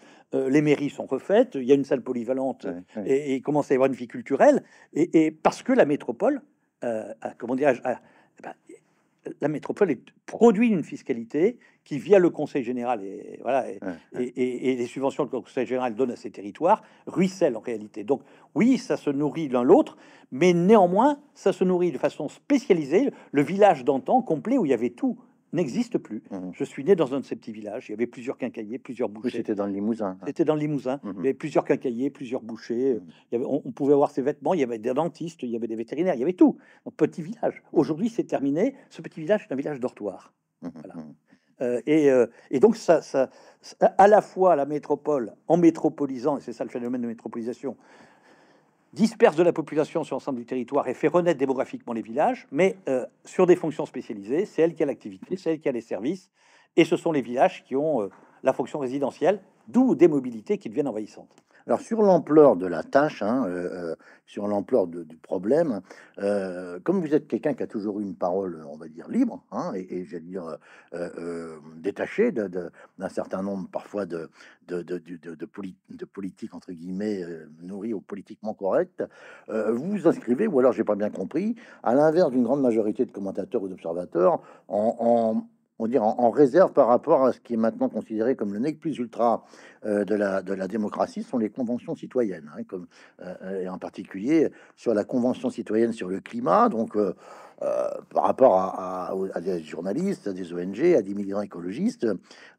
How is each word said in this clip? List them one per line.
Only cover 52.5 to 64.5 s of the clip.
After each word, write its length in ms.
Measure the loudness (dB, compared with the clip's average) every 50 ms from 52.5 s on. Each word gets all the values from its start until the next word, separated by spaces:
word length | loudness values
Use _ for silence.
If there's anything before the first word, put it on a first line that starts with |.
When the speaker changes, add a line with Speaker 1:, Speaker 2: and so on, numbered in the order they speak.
Speaker 1:
mais, 260 | 0 2 2 2 2 -2 -4 -2
euh, 160 | -2 -2 -2 -6 _ _ _
sur 200 | -12 2 2 6
des 100 | 6 6
fonctions 300 | 4 4 -6 -4 -4 -8
spécialisées, 600 | -8 -8 -12 -10 -10 -12 -12 -6 -4 -2 -2 -2
c'est 180 | -2 0 0 0
elle 100 | 0 2
qui 80 | 0
a 60 | -2 -4
l'activité, 500 | -4 -6 -10 -16 -16 -16 -10 -10 -10 -6
c'est 140 | -4 -4 -4
elle 60 | -2
qui 100 | -2 -4
a 20 |
les 100 | -4 -4
services, 500 | -6 -8 -10 -6 -4 -6 -6 -6 _ _ _ _ _ _ _ _ _ _ 2
et 80 | 2 4
ce 140 | 4 2 -2
sont 140 | 0 0
les 100 | -2 -2
villages 420 | -2 -2 2 2 2 2 2 -2 _
qui 120 | -4 -4
ont, 260 | -2 0 0 0 -2
euh, 80 | -2 -4 -8 -14 _ _ _ _
la 120 | 0 0 0
fonction 260 | 0 -4 -6 -4 -6
résidentielle, 600 | -6 -4 -4 -2 -4 -4 -4 0 0 0 0 0 -4 _ _ _ _ -2
d'où 260 | 2 2 4 4 6
des 140 | 6 6 6
mobilités 500 | 6 4 -2 -4 -10 -10 -4 -4 -4 -4
qui 120 | -4 -8
deviennent 180 | -4 -4 -4 -4
envahissantes. 420 | -4 -6 -8 -10 -14 -20 -20 _ _ _ _ _ _ _ _
Speaker 2:
Alors, 160 | -2 -2 -2
sur 200 | -2 -4 0 2
l'ampleur 540 | 4 6 6 4 4 4 8 8 8 8 8
de 100 | 4 0
la 160 | -4 -4 -6
tâche, 400 | -6 0 2 2 2 2 -2 -4
hein, 220 | -4 -2 -2 -2 -2
euh, 40 | -4 -4 -6 -6 -6 -8 -8 -8 -8
euh, 40 | -10 _ _ -20 -20 _ _
sur 220 | _ -12 -8 -6
l'ampleur 400 | -2